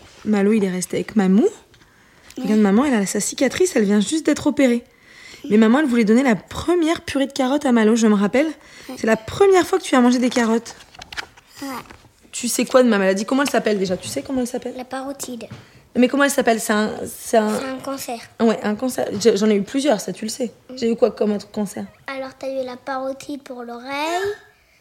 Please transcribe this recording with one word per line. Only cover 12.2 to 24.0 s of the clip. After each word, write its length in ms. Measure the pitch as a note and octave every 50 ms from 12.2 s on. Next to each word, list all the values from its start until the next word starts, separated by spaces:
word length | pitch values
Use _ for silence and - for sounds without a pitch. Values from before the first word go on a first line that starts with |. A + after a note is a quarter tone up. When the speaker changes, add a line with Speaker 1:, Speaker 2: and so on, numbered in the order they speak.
| _ -
Speaker 1:
Tu 160 | - - - A#3
sais 160 | - - B3
quoi 160 | - - B3+
de 60 | B3+ A#3+
ma 100 | G#3+ G3+
maladie ? 260 | F#3+ F#3+ G3 G3 A3
Comment 180 | - C4+ C4
elle 80 | C#4+ C4+
s'appelle 280 | - A3+ - A3 G#3+ G3
déjà ? 180 | F#3+ F3+ F#3
Tu 120 | F3 - -
sais 140 | - C#4
comment 180 | C4+ - C#4 B3+
elle 60 | B3
s'appelle ? 280 | A#3 - A#3 - B3 B3
Speaker 2:
La 80 | B3+ B3
parotide. 640 | B3+ B3+ C4+ C4 C4+ C#4 C#4 - - B3 A3+ A3 - - - - _ _ - _ _ -
Speaker 1:
Mais 100 | A#3 B3
comment 180 | B3 - C4+ C#4+
elle 60 | C#4
s'appelle ? 300 | C4+ - A#3+ B3 A3+ A3
C'est 120 | - -
un, 180 | G#3+ G#3 G#3+ G#3 - - -
c'est 320 | A3+ - - - - - A3+
un 200 | G#3+ G#3+ G#3+ B3
Speaker 2:
C'est 60 | C4+
un 100 | C4+ C4 B3+
cancer. 400 | - C#4 C4+ C4+ - - A#3+ A3+ - - _ -
Speaker 1:
Ouais, 180 | A#3 A3+ G#3+ -
un 120 | - G#3 G#3+
cancer. 340 | G#3 C4 B3+ B3 - - - - G#3
J'ai, 160 | F#3 A#3 G3
j'en 120 | G3 G#3+ G#3+
ai 60 | G#3+
eu 60 | G3+
plusieurs, 380 | G3 - - C#4 C4+ D4+ A3+ F#3+
ça, 120 | - -
tu 120 | F3+ - A3
le 40 | G#3+
sais. 240 | - - B3+ G#3+ - _ _ -
Speaker 2:
Mm. 60 | B3+
Speaker 1:
J'ai 160 | B3+ A#3+ A3+
eu 40 | A#3
quoi 140 | A3+ B3 G#3+
comme 200 | G#3 - A3+ G#3
autre 180 | G#3 G3+ - -
cancer ? 360 | - G#3+ G#3 F#3+ - A3 G3+ G3 - _ -
Speaker 2:
Alors, 240 | - C4+ C4+ C4 C4 C4+ -
t'as 100 | C#4 C4+
eu 160 | C4+ C4+ C4
la 120 | B3+ B3
parotide 680 | B3 - C#4+ C4+ C4 C4 C4+ C4+ C4+ - - D4 C4+
pour 200 | - - B3+ B3
l'oreille. 260 | A#3+ A#3 A#3+ A#3+ B3 C4 C#4 C#4+